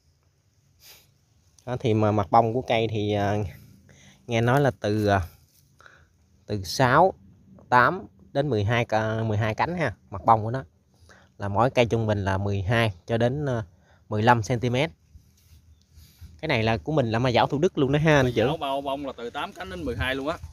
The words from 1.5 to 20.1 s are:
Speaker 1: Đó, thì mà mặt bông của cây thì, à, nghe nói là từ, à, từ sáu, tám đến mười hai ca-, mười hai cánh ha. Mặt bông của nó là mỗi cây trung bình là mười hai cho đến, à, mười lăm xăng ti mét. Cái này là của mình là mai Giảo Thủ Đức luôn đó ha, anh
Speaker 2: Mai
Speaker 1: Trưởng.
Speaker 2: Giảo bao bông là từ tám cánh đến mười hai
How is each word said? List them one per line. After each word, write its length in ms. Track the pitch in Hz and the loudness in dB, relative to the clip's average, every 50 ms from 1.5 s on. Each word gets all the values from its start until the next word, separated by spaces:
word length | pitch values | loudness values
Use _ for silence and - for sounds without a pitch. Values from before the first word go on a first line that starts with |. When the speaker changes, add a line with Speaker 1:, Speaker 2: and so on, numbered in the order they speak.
| _ _ _ | _ _ _
Speaker 1:
Đó, 120 | 123 123 - | -10 -8 -4
thì 140 | - 113 107 | 0 2 2
mà 180 | 107 107 104 | 4 4 4
mặt 200 | 104 104 98 - | 2 0 0 4
bông 220 | 120 117 117 113 113 | 4 4 4 4 0
của 80 | 127 | -4
cây 260 | 123 - 123 113 113 107 | -2 0 0 0 0 -2
thì, 220 | 110 107 104 104 104 | -2 -4 -2 0 0
à, 240 | 101 101 101 104 107 104 - - - - - - - _ - - - - - - _ _ | 0 0 0 0 -2 -4 -6 -8 -14 -20 -20 -20 -20 _ -20 -20 -20 -20 -20 -20 _ _
nghe 140 | - 117 113 | -4 -2 0
nói 200 | 117 120 127 143 | 2 2 2 2
là 100 | 143 127 - - | 2 0 0 -2
từ, 280 | - 104 107 107 104 | -4 -2 -2 0 2
à, 140 | 101 101 95 82 - - _ _ _ _ _ _ _ _ _ - - - _ _ _ _ _ _ _ _ _ _ | 2 2 0 0 -4 -10 _ _ _ _ _ _ _ _ _ -20 -20 -20 _ _ _ _ _ _ _ _ _ _
từ 180 | - 107 101 92 | -8 -6 -6 -6
sáu, 500 | - - - 131 120 131 156 185 190 - - - - - - _ - - - - - | -6 0 2 2 4 6 6 4 4 2 -4 -14 -20 -20 -20 _ -20 -20 -20 -4 2
tám 380 | 123 123 123 143 180 190 208 - - - - - - | 4 6 6 4 2 -2 -8 -14 -20 -20 -20 -4 -2
đến 160 | 139 147 147 | -2 0 0
mười 140 | 117 104 101 | 0 0 0
hai 220 | 107 120 117 117 | 0 0 0 0
ca-, 380 | - 107 110 110 110 110 113 113 | 0 0 0 0 0 -2 -2 -2
mười 140 | 110 107 | -2 0
hai 180 | 104 117 110 110 | 0 0 -2 0
cánh 220 | - 113 160 175 | -2 -2 -2 -2
ha. 160 | 175 151 113 - - _ _ | -2 -4 -4 -4 -8 _ _
Mặt 160 | 104 - - | -12 -2 2
bông 180 | 120 113 110 104 | 4 4 4 2
của 80 | 113 | -2
nó 120 | 120 135 - - _ _ _ _ _ _ - - - - _ _ _ | -6 -8 -8 -12 _ _ _ _ _ _ -20 -20 -20 -20 _ _ _
là 100 | - 104 | -8 -6
mỗi 220 | 101 101 104 120 135 | -2 2 2 2 2
cây 160 | - 127 120 | 2 -2 -2
trung 220 | 104 117 113 110 | 0 -2 -2 0
bình 180 | 107 104 104 95 | -2 -2 -2 -2
là 120 | 98 95 | -2 -2
mười 240 | 95 101 101 101 98 | -2 -2 -4 -4 -4
hai 320 | 90 98 120 117 113 110 95 - _ | -2 -2 0 0 0 0 -2 -8 _
cho 120 | - 117 | -6 -2
đến, 280 | 113 120 123 135 151 147 | 0 0 -2 -2 -4 -4
à, 180 | 135 123 113 95 - _ _ _ _ _ _ _ - | -4 -4 -6 -6 -10 _ _ _ _ _ _ _ -8
mười 140 | 110 107 110 | -4 0 2
lăm 200 | 120 120 117 104 | 4 4 2 2
xăng 160 | - 127 110 | -2 -4 -2
ti 100 | 127 120 | -2 -2
mét. 220 | 120 127 156 165 - _ _ _ - - _ _ _ _ _ _ - - _ _ - _ _ _ _ - - - _ _ - - - - | 0 -2 -2 -2 -6 _ _ _ -20 -20 _ _ _ _ _ _ -20 -20 _ _ -20 _ _ _ _ -20 -20 -20 _ _ -20 -20 -16 -10
Cái 60 | 156 | -6
này 160 | 156 139 110 110 | -2 -2 0 0
là 140 | 110 117 | 0 0
của 140 | 117 - 151 | -2 -4 -2
mình 200 | 156 151 123 113 | 0 0 0 0
là 80 | 107 117 | 0 0
mai 140 | 127 131 113 | 0 2 2
Giảo 140 | 110 127 | 2 2
Thủ 100 | - 139 | 2 0
Đức 200 | 135 170 190 - | -2 -2 -2 0
luôn 140 | 160 139 127 | 0 0 0
đó 80 | 143 151 | 0 2
ha, 160 | 156 160 151 | 2 4 4
anh 100 | 139 127 | 4 4
Speaker 2:
Mai 80 | 123 120 | 2 2
Speaker 1:
Trưởng. 120 | 113 107 | 0 0
Speaker 2:
Giảo 100 | 139 160 | 0 0
bao 240 | 160 147 139 135 143 | -4 -4 -6 -6 -6
bông 240 | 139 139 135 147 143 | -6 -6 -6 -6 -8
là 80 | 131 - | -10 -10
từ 120 | 123 117 120 | -12 -12 -10
tám 240 | - 143 165 202 - | -8 -10 -10 -10 -10
cánh 160 | - 180 185 | -14 -14 -12
đến 140 | 185 180 156 | -10 -8 -8
mười 120 | 123 117 | -6 -4
hai 200 | 117 131 127 | -2 -2 -2